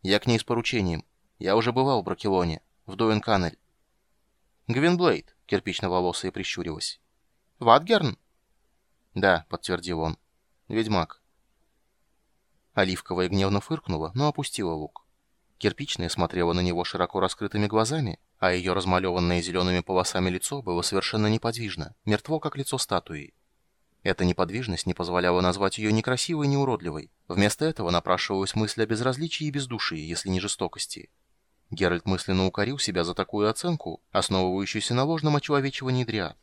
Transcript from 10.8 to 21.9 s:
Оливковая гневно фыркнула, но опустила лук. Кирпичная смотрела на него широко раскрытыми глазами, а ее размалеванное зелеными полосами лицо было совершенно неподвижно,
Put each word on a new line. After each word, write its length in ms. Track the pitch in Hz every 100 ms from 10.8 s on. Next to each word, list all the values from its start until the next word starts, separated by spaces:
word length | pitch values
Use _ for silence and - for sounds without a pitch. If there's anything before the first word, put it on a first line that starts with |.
| 110 101 - - _ _ _ _ _ _ _ _ _ _ _ _ _ _ _
Оливковая 540 | - 95 90 - 90 90
гневно 300 | 95 98 101
фыркнула, 520 | - 160 - 80 80
но 140 | 107 147
опустила 460 | 143 139 - 92
лук. 320 | 80 76 - _ _ _ _ _ _
Кирпичная 520 | 104 - 143 - 87
смотрела 440 | - 85 90 85
на 60 | 87
него 240 | 90 87
широко 360 | 87 90 90 95
раскрытыми 460 | 92 - 104 104
глазами, 540 | 104 110 113 156 120 - _ _
а 140 | 92
ее 240 | 92 90
размалеванное 680 | 92 92 90 92 90 87 87
зелеными 380 | 85 90 90 90
полосами 500 | 85 92 90 92 92
лицо 320 | 90 - 143
было 220 | 107 87
совершенно 420 | - 98 - 107
неподвижно, 680 | 107 110 117 113 110 85 73